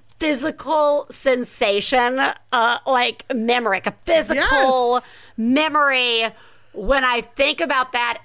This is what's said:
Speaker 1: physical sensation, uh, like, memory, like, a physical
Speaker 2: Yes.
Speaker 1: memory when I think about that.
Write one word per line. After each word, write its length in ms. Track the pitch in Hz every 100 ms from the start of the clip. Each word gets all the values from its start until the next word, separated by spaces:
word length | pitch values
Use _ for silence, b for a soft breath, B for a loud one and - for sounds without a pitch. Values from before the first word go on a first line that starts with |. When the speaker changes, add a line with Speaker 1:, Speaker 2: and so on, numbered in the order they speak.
| - -
Speaker 1:
physical 880 | 311 277 302 302 - 311 294 294 -
sensation, 1080 | - 269 254 240 - 220 202 202 254 240 262 277 - -
uh, 260 | 247 226 240 -
like, 400 | 262 240 - -
memory, 440 | 262 226 247 226 190
like, 100 | -
a 80 | - -
physical 880 | 330 226 269 381 523 262 262 240 247
Speaker 2:
Yes. 220 | - B B B
Speaker 1:
memory 880 | 226 269 311 302 285 262 247 233 226 - b b b
when 300 | - 196 269
I 180 | 254 240
think 400 | 233 - 277 302
about 300 | 330 269 247
that. 260 | 247 240 233